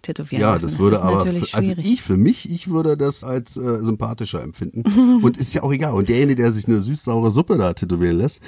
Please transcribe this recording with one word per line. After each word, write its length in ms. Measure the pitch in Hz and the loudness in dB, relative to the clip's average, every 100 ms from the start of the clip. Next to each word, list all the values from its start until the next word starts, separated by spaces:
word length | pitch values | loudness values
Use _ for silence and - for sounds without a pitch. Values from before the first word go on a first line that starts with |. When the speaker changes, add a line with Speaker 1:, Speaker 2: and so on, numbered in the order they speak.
Speaker 1:
tätowieren 380 | - 156 147 - | -10 -10 -6 -2
Speaker 2:
Ja, 120 | 107 | 0
Speaker 1:
lassen? 100 | 90 | 0
Speaker 2:
das 80 | 82 | -2
Speaker 1:
Das 80 | 78 | 2
Speaker 2:
würde 140 | 98 104 | 4 4
Speaker 1:
ist 80 | |
Speaker 2:
aber 140 | 92 98 | 2 2
Speaker 1:
natürlich 340 | 90 87 85 | 0 -2 -4
Speaker 2:
für, 60 | 107 | -2
also 160 | 110 | -2
Speaker 1:
schwierig. 200 | 175 190 | -2 -2
Speaker 2:
ich, 80 | 247 | -2
für 160 | - 95 | 0 2
mich, 320 | 127 247 - | 4 2 -4
ich 180 | 170 185 | -8 -4
würde 260 | 160 160 147 | -2 0 0
das 260 | 143 139 | -2 -4
als, 320 | 123 127 120 - | -6 -8 -8 -8
äh, 280 | 123 113 | -4 -2
sympathischer 580 | 110 110 113 113 110 82 | -2 -2 -4 -6 -8 -8
empfinden. 400 | 78 - 87 - | -10 -10 -10 -2
Speaker 1:
<laughs> 400 | 117 208 254 247 | 0 4 6 6
Speaker 2:
Und 140 | 208 240 | 4 2
ist 160 | 123 | -4
ja 80 | - | -2
auch 100 | 135 | -2
egal. 220 | 135 151 | -2 0
Und 160 | 107 98 | 0 2
derjenige, 320 | 117 143 127 | 2 2 4
der 100 | 117 | 2
sich 160 | 107 107 | 0 0
eine 140 | 110 | 0
süß-saure 480 | 101 147 - 113 113 | 0 -6 -2 0 2
Suppe 260 | 110 175 180 | 2 2 2
da 140 | 90 85 | 0 -2
tätowieren 420 | 90 87 87 85 | -4 0 0 2
lässt, 240 | 127 - | -2 -4